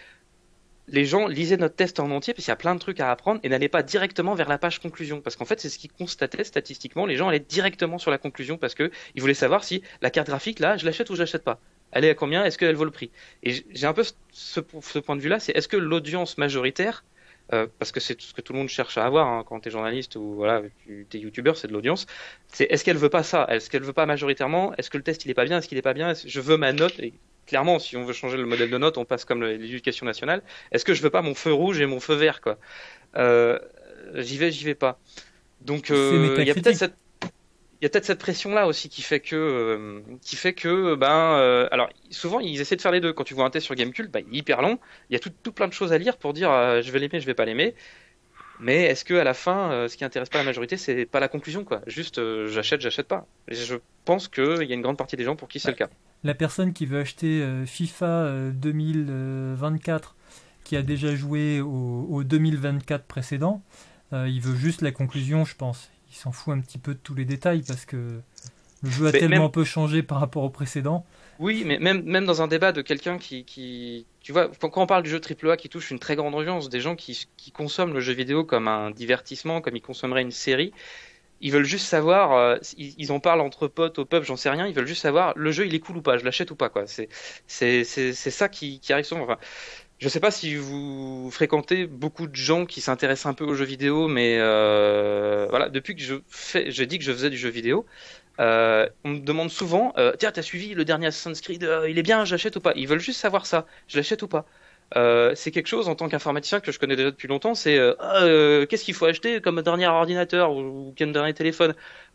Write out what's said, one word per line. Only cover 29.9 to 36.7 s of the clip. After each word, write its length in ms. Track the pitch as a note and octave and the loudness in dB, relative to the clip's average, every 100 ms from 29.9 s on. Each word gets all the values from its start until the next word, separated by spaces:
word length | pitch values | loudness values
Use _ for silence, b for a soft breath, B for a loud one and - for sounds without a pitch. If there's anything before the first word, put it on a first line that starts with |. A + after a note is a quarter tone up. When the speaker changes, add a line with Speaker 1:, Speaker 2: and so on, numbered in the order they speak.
| A#2 B2+ | -4 -6
Speaker 1:
nationale. 360 | A2 C3 F3+ - B B | -6 -2 -4 -4 B B
Est-ce 140 | A#2+ - | -2 2
que 100 | E3 | 2
je 60 | |
veux 60 | D3 | 2
pas 100 | - | 2
mon 140 | E3 C#3 | 0 -2
feu 180 | E3 | 2
rouge 260 | D3 F3+ F3 | 2 2 2
et 60 | C#3 | 0
mon 140 | C3 | -2
feu 160 | - D3+ | -2 2
vert, 260 | D#3 - | 2 2
quoi ? 160 | - G#2+ B B B B B - | -4 -6 B B B B B 2
Euh, 420 | B2 A#2+ A#2 A#2+ - - - - - C#3+ | 6 6 6 2 -4 -20 -20 -20 -12 -8
j'y 220 | B2 C3+ | -6 0
vais, 120 | E3 | 0
j'y 140 | D3+ | 0
vais 120 | D3 C#3+ | -4 0
pas. 220 | C3+ B2 _ B B B _ _ | 0 -2 _ B B B _ _
Donc, 260 | - D3 C3+ | -6 -4 2
Speaker 2:
C'est 60 | |
Speaker 1:
euh, 420 | C#3+ C#3 C3+ - C3+ | 4 6 6 6 4
il 80 | C3+ | 4
y 20 | |
a 60 | D3 | 4
Speaker 2:
métacritique. 80 | |
Speaker 1:
peut-être 140 | F3+ | 4